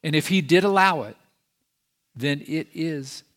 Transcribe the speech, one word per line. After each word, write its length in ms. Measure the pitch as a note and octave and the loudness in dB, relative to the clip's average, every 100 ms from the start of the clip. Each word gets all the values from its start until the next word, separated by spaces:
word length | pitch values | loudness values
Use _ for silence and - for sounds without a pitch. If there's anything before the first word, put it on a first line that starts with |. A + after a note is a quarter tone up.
And 120 | D#3+ | 0
if 140 | D3+ - | -2 2
he 140 | F#3+ | 0
did 220 | C#3+ E3+ | 4 4
allow 380 | G3+ G3 F#3+ E3+ | 4 4 4 2
it, 120 | G#2+ - _ _ _ _ _ _ _ _ _ | -6 -12 _ _ _ _ _ _ _ _ _
then 280 | - C3+ C#3+ - | -6 -4 -4 -4
it 220 | D#3 - | -6 -6
is 480 | - E3 D3+ C3+ - _ | -6 -6 -6 -10 -16 _